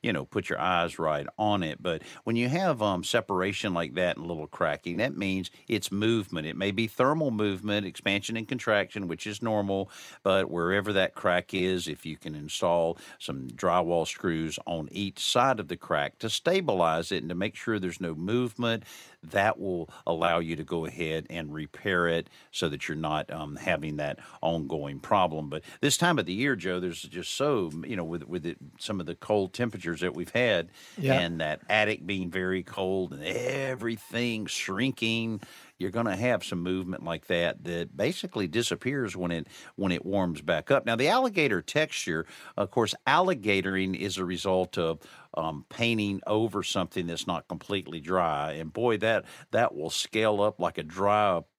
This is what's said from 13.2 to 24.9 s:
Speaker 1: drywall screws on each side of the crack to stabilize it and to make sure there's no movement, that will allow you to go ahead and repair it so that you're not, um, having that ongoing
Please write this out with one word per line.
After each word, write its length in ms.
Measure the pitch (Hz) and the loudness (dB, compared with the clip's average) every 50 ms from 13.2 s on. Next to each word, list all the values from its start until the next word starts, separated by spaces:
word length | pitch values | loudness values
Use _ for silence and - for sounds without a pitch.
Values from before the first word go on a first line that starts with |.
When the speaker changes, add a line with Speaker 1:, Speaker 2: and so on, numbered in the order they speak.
| - - 69 67 65 64 | -10 -8 -8 -6 -8 -10
Speaker 1:
drywall 580 | 58 - - 90 85 90 85 85 87 85 80 | -8 -2 0 4 4 4 4 4 2 2 0
screws 520 | - - - - 92 82 80 80 78 76 - - | 0 -4 -4 -2 -2 0 0 -2 -4 -6 -8 -6
on 220 | - 85 82 76 - | -6 -6 -6 -6 -6
each 300 | - 95 101 95 - - | -4 -4 -4 -4 -4 -4
side 400 | - - - 123 123 135 131 110 | -2 2 4 4 4 4 2 0
of 80 | 92 73 | -2 -6
the 80 | 87 | -8
crack 420 | - - - 82 73 71 - _ _ | -8 -2 0 0 0 0 -2 _ _
to 120 | - 110 | -4 -4
stabilize 840 | - - _ 170 185 196 180 139 104 90 85 80 80 82 85 - | -4 0 _ 2 2 2 2 2 4 4 4 4 4 2 0 -2
it 60 | 98 82 | -2 -4
and 100 | - 80 | -2 -4
to 60 | 87 | -4
make 220 | 87 98 107 - | -2 -2 -4 -4
sure 220 | - - 117 110 104 | -6 -2 -2 0 0
there's 220 | 92 90 82 85 | 0 -2 -4 -4
no 140 | 92 85 80 | -4 -4 -4
movement, 720 | 76 87 98 113 123 123 117 - - 120 117 113 110 - - - - - - - _ | -4 -2 0 0 0 0 -2 -2 -2 0 0 0 0 -4 -12 -20 -20 -20 -20 -20 _
that 360 | - 80 - 101 98 107 - - | -16 0 2 4 4 4 2 2
will 320 | 95 98 90 85 80 - - - - | -2 -2 -2 -2 -4 -8 -12 -6 -2
allow 320 | - 85 80 85 87 82 85 | -2 2 2 4 4 4 2
you 180 | 85 80 80 | 2 0 -4
to 80 | 73 78 | -4 -4
go 220 | - 87 82 80 | -4 -4 -2 -2
ahead 400 | 80 - - 82 80 80 80 76 - | -4 -4 -4 -4 -2 -2 -4 -4 -6
and 240 | 80 85 80 73 | -8 -8 -8 -6
repair 560 | 73 78 78 - - - - 101 92 87 85 85 | -6 -8 -8 -8 -10 -6 -2 2 4 4 4 4
it 220 | 85 85 80 - - - - _ | 2 2 -2 -4 -16 -20 -20 _
so 200 | - - - 82 | -4 -2 -2 -2
that 180 | 71 71 - - | -2 -4 -6 -6
you're 80 | 80 | -4
not, 340 | 78 80 76 78 76 73 - | -2 -2 0 0 -2 -2 -4
um, 260 | - 80 76 73 71 | -6 -8 -8 -8 -8
having 400 | 71 - 92 85 76 76 78 76 | -4 0 0 0 0 0 -4 -4
that 220 | 73 76 73 64 - - - - - | -2 -4 -4 -4 -6 -12 -20 -12 -2
ongoing 580 | - 82 85 82 73 67 82 76 71 71 | 0 0 0 0 -2 -2 -4 -4 -4 -6